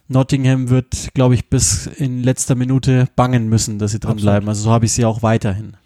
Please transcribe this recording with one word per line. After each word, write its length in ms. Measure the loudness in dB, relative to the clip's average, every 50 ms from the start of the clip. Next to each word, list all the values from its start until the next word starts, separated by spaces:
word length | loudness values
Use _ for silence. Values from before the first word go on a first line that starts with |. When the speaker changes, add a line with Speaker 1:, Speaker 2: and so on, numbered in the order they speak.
| _ _
Speaker 1:
Nottingham 640 | 0 0 2 2 0 0 2 2 0 0 0 2
wird, 400 | 0 0 0 -2 -10 -10 -10 -8 -2
glaub 200 | 2 2 4 4
ich, 180 | 2 0 0
bis 360 | -2 0 0 0 -2 -2 -4
in 360 | -8 -8 -6 -4 -4 -4 -2 -2
letzter 320 | -2 -2 -2 -2 -2 -2
Minute 540 | -2 0 0 0 0 2 2 2 2 2 0 2
bangen 360 | 0 0 2 2 0 2 2
müssen, 280 | 0 0 0 -2 -4 -4
dass 120 | -4 -4
sie 100 | -4 -4
drin 120 | -4 -4 -4
Speaker 2:
Absolut. 200 | 0 2 2 2
Speaker 1:
bleiben. 160 | 2 0 -2
Also 140 | -4 -2 0
so 80 | 2
habe 160 | 2 2 2
ich 60 | 0 0
sie 120 | 0 0
auch 180 | 0 0 0 0
weiterhin. 540 | 0 0 0 0 -2 -4 -4 -8 -12 -18 _ _